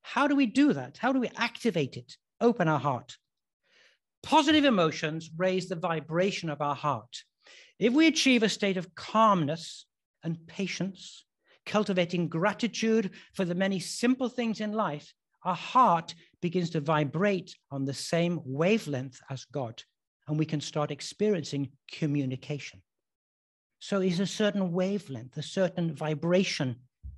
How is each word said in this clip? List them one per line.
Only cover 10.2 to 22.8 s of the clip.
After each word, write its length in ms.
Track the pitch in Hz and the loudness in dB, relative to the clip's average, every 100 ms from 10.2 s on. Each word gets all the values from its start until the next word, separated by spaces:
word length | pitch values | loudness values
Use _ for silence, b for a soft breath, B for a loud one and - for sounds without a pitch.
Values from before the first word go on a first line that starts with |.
and 220 | 165 165 - | -8 -8 -10
patience, 760 | - 185 - 190 - - - _ _ b b - | -8 -6 -4 -6 -8 -18 -20 _ _ b b -2
cultivating 600 | 208 202 185 170 180 165 | 0 2 0 0 0 -2
gratitude 840 | 165 202 202 233 - 226 220 190 B B | 0 0 0 -4 -2 2 2 0 B B
for 120 | - 175 | -4 -2
the 100 | 175 | 0
many 240 | 196 190 | 0 -2
simple 500 | - - 240 254 247 | -6 -2 0 0 -2
things 300 | - 226 220 | -2 -4 -4
in 140 | 214 | -4
life, 400 | 214 185 147 - _ _ _ | -2 -2 -4 -10 _ _ _
our 120 | 180 170 | -6 -4
heart 600 | - 254 233 165 165 - b b | 2 6 6 6 0 -16 b b
begins 300 | 180 180 165 | -2 0 0
to 100 | 160 | -2
vibrate 720 | 143 151 143 160 208 190 - - - | 0 2 2 2 2 0 -4 -18 -12
on 140 | 139 135 | -6 -4
the 80 | |
same 480 | 131 - 170 175 165 | -4 -2 0 0 -2
wavelength 760 | 127 139 175 220 151 131 131 123 - | -4 0 2 2 0 -6 -6 -12 -12
as 160 | 131 - | -12 -8
God, 360 | 143 117 - - _ _ _ - | -8 -8 -10 -20 _ _ _ -4
and 100 | 151 | -2
we 80 | 156 | -2
can 140 | 151 | -2
start 300 | - 156 147 | -4 -4 -4
experiencing 800 | 143 - - 214 180 135 143 131 _ - | -6 -10 -2 0 0 -2 -6 -6 _ -14
communication. 920 | - 156 143 131 127 - 147 - - | -4 -2 0 -2 -6 -8 -10 -10 -18